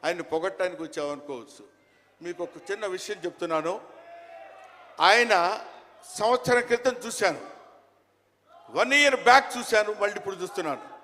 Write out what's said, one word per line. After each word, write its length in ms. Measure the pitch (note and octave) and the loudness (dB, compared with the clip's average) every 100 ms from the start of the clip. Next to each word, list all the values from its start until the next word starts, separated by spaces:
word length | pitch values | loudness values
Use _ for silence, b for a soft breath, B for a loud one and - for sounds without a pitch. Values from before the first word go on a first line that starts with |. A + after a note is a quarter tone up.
| D3+ | -2
ఆయన్ని 180 | F3 | -4
పొగట్టడానికి 600 | E3 D#3+ F3+ F#3 F#3 D#3+ | -4 -2 -4 -2 -4 -4
వచ్చావా 280 | D#3+ D#3+ D3 | -10 -8 -8
అనుకోవచ్చు. 540 | D3 C#3+ C3 G#2+ - - _ b b b b | -8 -10 -12 -14 -20 -20 _ b b b b
మీకు 220 | E3+ F3 | -14 -10
ఒక 280 | F3 - - | -10 -12 -8
చిన్న 140 | G3+ G#3+ | -6 -6
విషయం 320 | F#3 F#3+ G#3 F3 | -8 -8 -8 -8
చెప్తున్నాను. 560 | E3+ E3+ D#3+ D#3+ G3+ - - - - - - - - - - - - | -6 -2 -2 -2 -6 -10 -20 -20 -20 -20 -20 -20 -20 -20 -20 -20 2
ఆయన 600 | E3+ A3 A#3+ G3 F3 G#3+ - - - - - - | 6 6 6 4 2 -2 -10 -20 -20 -20 -16 -2
సంవత్సరం 440 | G#3+ B3 B3 B3 | 0 0 2 0
క్రితం 340 | A#3+ A#3 B3 B3 A3+ | 2 0 0 -2 -10
చూశాను, 360 | - G3 C#3+ - - - - _ _ _ _ _ _ _ - - | -2 -2 -2 -12 -20 -20 -20 _ _ _ _ _ _ _ -20 -8
వన్ 240 | D3 A#3+ | -2 2
ఇయర్ 220 | C#4+ C#4+ C4 | 6 4 4
బ్యాక్ 420 | A#3+ C4 C#4 B3 | 8 8 6 -8
చూశాను, 380 | A#3 A3 G#3+ G#3 | 0 2 2 0
మళ్ళీ 140 | G3+ G#3 | -2 -2
ఇప్పుడు 200 | G3 F#3+ | -8 -8
చూస్తున్నాను. 460 | F3 - E3 C3 - - | -8 -6 -4 -6 -10 -20